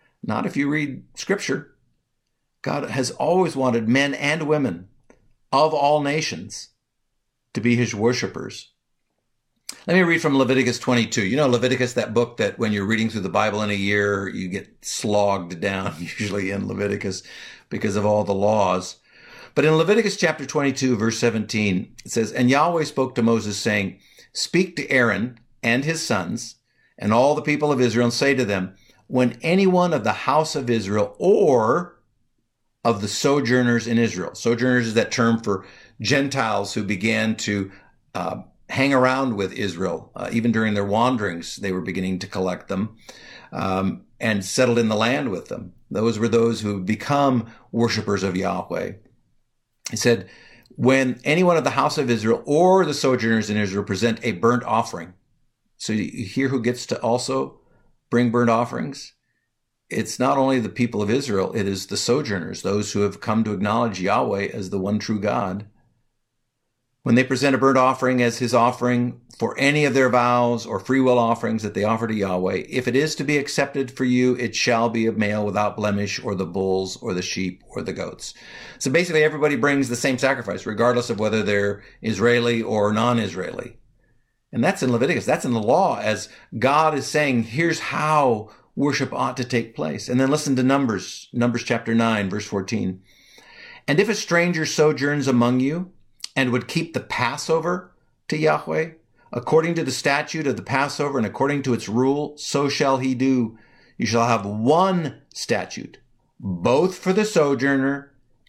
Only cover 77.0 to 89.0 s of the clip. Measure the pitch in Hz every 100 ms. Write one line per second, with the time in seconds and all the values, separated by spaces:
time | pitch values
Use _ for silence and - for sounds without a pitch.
77 | 120 90 - - 92 - - 98 87 90
78 | 85 - - - - - - - 135 151
79 | 180 156 151 151 147 135 143 139 120 120
80 | 139 123 135 131 101 95 113 104 120 120
81 | 120 104 107 110 101 101 101 98 - -
82 | 110 95 117 120 120 117 110 107 104 107
83 | 120 120 98 92 87 - - - _ _
84 | _ _ _ _ _ 113 151 202 127 117
85 | 139 135 101 170 131 113 107 156 185 107
86 | 107 104 - - - 113 127 147 156 143
87 | - 151 143 123 107 127 170 160 - -
88 | 151 156 135 107 104 - _ - 143 135